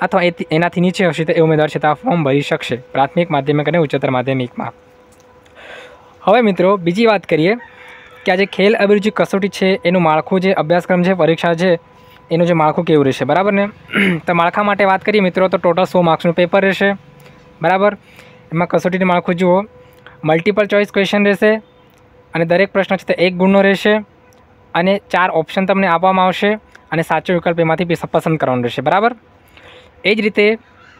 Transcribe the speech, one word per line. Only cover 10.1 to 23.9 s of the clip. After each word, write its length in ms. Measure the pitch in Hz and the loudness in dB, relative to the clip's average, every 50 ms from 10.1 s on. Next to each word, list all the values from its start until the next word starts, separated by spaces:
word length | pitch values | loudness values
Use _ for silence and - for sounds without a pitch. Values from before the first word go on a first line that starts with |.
| 156 156 - - 190 190 | 2 2 0 0 -2 -2
જે 120 | 175 190 196 | 0 0 0
અભ્યાસક્રમ 500 | - 151 151 170 180 170 - 185 180 175 | 0 0 0 0 0 0 0 0 0 2
છે, 100 | 185 190 | 0 0
પરીક્ષા 400 | 180 156 156 165 - - 175 170 | 2 2 0 0 0 0 -2 0
છે, 260 | 160 175 - 170 170 - - - - - - - - - - | 0 0 0 0 0 -2 -12 -20 -20 -20 -20 -20 -20 -10 -4
એનું 160 | 170 165 175 170 | 0 0 2 2
જે 60 | 175 | 2
માળખું 320 | 165 151 156 147 180 170 | 2 2 0 0 0 0
કેવું 200 | 156 160 147 139 | 2 2 4 4
રહેશે, 200 | 135 127 - 139 | 2 0 -2 -2
બરાબર 260 | 127 147 175 196 208 | 0 0 0 0 0
ને? 160 | 202 196 202 208 - - - - - 208 | 0 0 -2 -2 -6 -14 -18 -6 -2 -2
<clears throat> 300 | 202 190 175 156 - - | 0 0 -2 -4 -2 -2
તો 60 | 175 | 0
માળખા 300 | 170 170 175 - 208 208 | 0 0 0 0 0 0
માટે 200 | 202 202 190 202 | 0 0 0 2
વાત 180 | 190 190 185 | 0 0 0
કરીએ 200 | - 214 208 214 | 0 0 0 2
મિત્રો, 260 | 190 180 170 190 185 185 | 0 0 0 0 0 0
તો 100 | 190 185 | 0 0
ટોટલ 260 | 175 180 165 185 185 | 0 0 0 0 -2
સો 180 | - - 185 | 0 0 0
માર્ક્સનું 340 | 175 165 160 - - 175 165 | 2 2 0 0 0 -2 0
પેપર 260 | - 175 170 - 196 | 0 0 0 2 0
રહેશે, 320 | 190 196 180 - 196 202 196 190 - - - - - - - - - - - - | 0 0 0 0 0 -2 -2 -4 -10 -20 -20 -20 -20 -20 -20 -20 -20 -20 -16 -4
બરાબર? 360 | 160 165 185 190 202 208 208 - _ _ - - - - - - - - - | -2 0 0 2 2 0 0 -2 _ _ -20 -20 -20 -20 -20 -20 -18 -8 -4
એમાં 140 | 165 175 - | -4 -4 -2
કસોટીનું 400 | - 170 - 185 175 185 190 185 | -2 -2 -2 0 -2 0 0 0
માળખું 280 | 175 175 - - 180 | 0 0 0 -2 -2
જુઓ, 280 | 170 185 175 175 190 208 - - - - - - - - - - - - | 0 2 2 2 0 0 -4 -12 -20 -20 -20 -20 -20 -20 -20 -20 -8 -2
મલ્ટિપલ 420 | 156 156 165 170 208 196 214 208 | 0 0 2 2 0 0 0 0
ચોઇસ 220 | 196 208 202 208 202 - | 0 2 0 0 0 0
ક્વેશ્ચન 320 | 202 196 - - 208 202 | -2 -2 0 0 0 2
રહેશે 360 | 202 202 - 220 214 220 220 - - _ - - _ _ _ _ _ _ - - _ - | 2 2 2 2 2 2 0 -4 -12 _ -20 -20 _ _ _ _ _ _ -20 -20 _ -4
અને 120 | 165 170 | -4 -2
દરેક 260 | 165 175 175 196 190 | 0 2 0 0 0
પ્રશ્ન 240 | - 196 185 - 196 | 0 -2 -2 -2 -2
છે 100 | 180 - | -6 -2
તે 80 | - 185 | -4 -2
એક 220 | - 170 185 180 | 0 0 -2 0
ગુણનો 260 | 175 180 190 196 196 | 0 0 2 4 4
રહેશે 360 | 190 196 196 - - 208 | 4 2 2 2 2 0